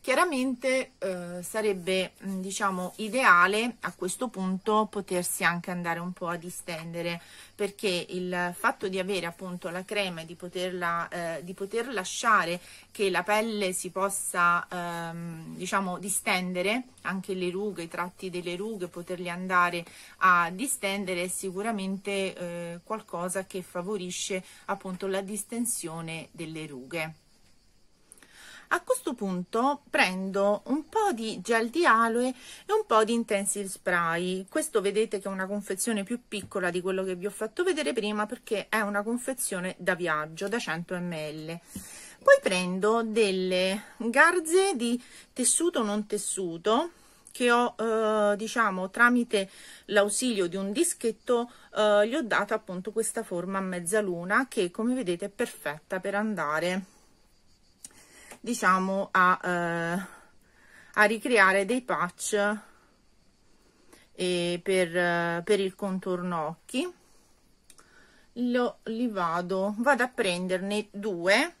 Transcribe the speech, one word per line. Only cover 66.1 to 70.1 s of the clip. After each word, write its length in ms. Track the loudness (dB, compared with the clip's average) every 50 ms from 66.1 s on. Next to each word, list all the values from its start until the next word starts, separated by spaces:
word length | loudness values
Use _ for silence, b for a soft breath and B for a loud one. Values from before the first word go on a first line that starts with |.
| -4 -2 -2 -4 -4 -2 -4
occhi. 440 | -4 -6 _ _ -6 -4 -4 -4 -4 -8 b b b b b b b b b _ _ _ _ _ _ -20 b b b b b b b b b b b b
Lo, 460 | -2 0 2 2 2 2 0 -2 -6 _
li 220 | -6 -2 -2 -2 -2
vado, 680 | 0 0 0 0 0 -2 -2 0 0 0 0 0 0
vado 240 | 2 2 2 4 4
a 60 | 2
prenderne 800 | -2